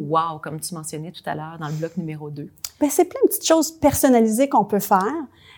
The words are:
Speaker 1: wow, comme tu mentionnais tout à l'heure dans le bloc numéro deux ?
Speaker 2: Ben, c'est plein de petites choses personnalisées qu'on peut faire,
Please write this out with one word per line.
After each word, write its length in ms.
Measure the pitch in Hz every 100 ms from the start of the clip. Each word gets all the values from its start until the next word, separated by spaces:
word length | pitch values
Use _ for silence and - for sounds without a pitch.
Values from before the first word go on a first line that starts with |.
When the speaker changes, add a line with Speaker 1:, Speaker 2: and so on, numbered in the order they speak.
| 147
Speaker 1:
wow, 300 | 160 165 156
comme 180 | 156 156
tu 140 | -
mentionnais 380 | 165 156 151 160
tout 100 | - -
à 80 | 156
l'heure 220 | 156 165
dans 60 | 151
le 60 |
bloc 220 | 156 165 180
numéro 360 | 160 156 151
deux ? 180 | 147 151 _ - -
Speaker 2:
Ben, 80 | 294
c'est 160 | - 359
plein 140 | 539
de 40 | 466
petites 160 | - -
choses 240 | 320 -
personnalisées 760 | - 294 - 277 240 226 220 277
qu'on 160 | 269 202
peut 140 | 202
faire, 340 | - 190 202 320 269 _ -